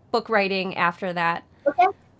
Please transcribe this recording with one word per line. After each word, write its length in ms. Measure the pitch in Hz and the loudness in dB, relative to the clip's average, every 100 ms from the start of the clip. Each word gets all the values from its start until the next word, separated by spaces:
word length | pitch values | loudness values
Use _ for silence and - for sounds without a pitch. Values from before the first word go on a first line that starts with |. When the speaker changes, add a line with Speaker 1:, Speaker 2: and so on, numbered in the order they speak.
| _ | _
Speaker 1:
book 180 | - 220 | -4 0
writing 480 | 214 190 190 185 - | 0 0 -2 -4 -2
after 340 | 175 - 190 | -2 -2 -6
that. 320 | 175 170 170 - _ 285 | -2 -2 -2 -8 _ -2
Speaker 2:
Okay. 200 | 294 381 - _ | 2 2 0 _